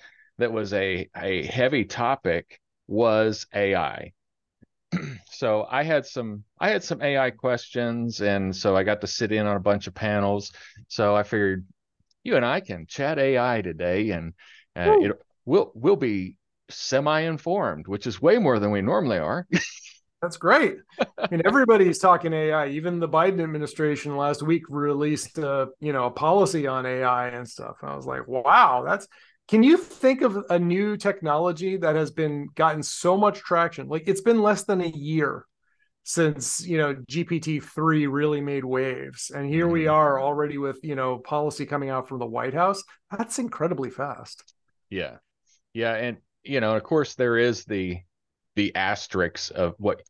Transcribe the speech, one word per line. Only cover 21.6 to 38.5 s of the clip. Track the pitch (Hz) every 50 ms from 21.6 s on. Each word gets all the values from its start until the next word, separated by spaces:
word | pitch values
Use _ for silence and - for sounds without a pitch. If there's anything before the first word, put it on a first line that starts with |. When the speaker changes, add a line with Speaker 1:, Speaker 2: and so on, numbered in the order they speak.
| 262 226 226 202 190 175 156 -
Speaker 2:
talking | - 185 175 165 165 165 160
A | 156 156 156
I. | 156 156 147 143
Even | 143 156 160 180 175 170
the | 170
Biden | 151 151 160 170 190 190 185
administration | 165 160 156 151 151 139 - - 156 151 147 139 - 147 143
last | 139 143 143 143 143
week | 151 156 165 160 165
released, | - 139 143 147 147 143 143 151 151 151 135 - - -
uh, | 160 151 139 139 139 135 131 131 -
you | 147 151 143
know, | 131 123
a | 123
policy | 123 - 147 156 180 202 190 - 175 160 143
on | 135 131 131 127
A | 127 127 127 127
I | 123 123 123 123
and | 123 123 120 123
stuff. | 120 - - - - - -
And | 143 143
I | 139
was | 143 131
like, | 131 131 131 123
"Wow, | 123 127 127 117 147 190 240 233 156 127 123 127
that's," | 151 190 202 - _ _ - - _ _ _ _
can | - 208 220 233
you | 277 339
think | 370 359 - - - - 262 269 262 269
of | 233 190 202 - -
a | 175 175
new | 175 170 175 190 208 214 208
technology | 202 - 202 196 196 160 151 147 156 175 180 170 160 185 190 190
that | 185 170 156 151
has | 160 156 151
been, | - 165 160 151 147 143 143 139 -
gotten | - 156 160 156 151 135
so | - - - - 175 185
much | 202 208 208 202 -
traction? | - - 180 170 170 160 - 143 135
Like, | 135 151 160 156
it's | 190 190 196
been | - 233 233 220
less | 208 208 208 202 -
than | - 202 180
a | 170
year | 165 156 147 143 151 160 160 147 135 - - - _ _ _ _ _ _ _ _ _ _ _ -
since, | - - 170 165 156 147 139 120 - - - 170
you | 180 165 156
know, | 151 143 139 135 120
G | - 127 170 170
P | - 170 156
T | 156 156 156 143
three | - - - 156 156 160 156 156 147
really | 139 135 143 151 151 151 143
made | 143 143